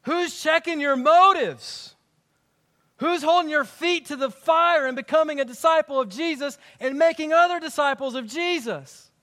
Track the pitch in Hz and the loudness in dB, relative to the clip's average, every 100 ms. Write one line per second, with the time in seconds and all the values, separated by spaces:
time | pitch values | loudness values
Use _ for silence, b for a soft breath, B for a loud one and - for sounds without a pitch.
0 | - 339 339 - 311 320 339 320 285 269 | -4 -4 -4 -4 -2 0 -2 -4 -2 0
1 | 269 339 381 370 208 123 - - - _ | 4 8 8 6 -2 -6 -16 -16 -18 _
2 | _ _ _ _ _ _ _ _ _ _ | _ _ _ _ _ _ _ _ _ _
3 | 294 349 294 349 311 302 240 - 339 339 | -4 -2 2 2 2 -2 -4 -6 -4 -4
4 | - 285 262 - - 320 339 330 269 247 | -6 -6 -6 -4 0 2 4 2 0 -6
5 | - 311 311 285 247 247 320 320 302 269 | 0 0 0 -2 -6 0 2 2 0 -4
6 | 233 202 330 285 285 - b b 262 277 | -4 -4 -6 -4 -8 -10 b b -6 2
7 | 330 320 311 320 349 349 320 - 285 269 | 0 2 0 2 2 0 -6 -2 -2 -2
8 | 269 247 220 277 349 339 233 160 135 - | -6 -8 -10 -4 -2 -2 -4 -10 -12 -20
9 | _ _ | _ _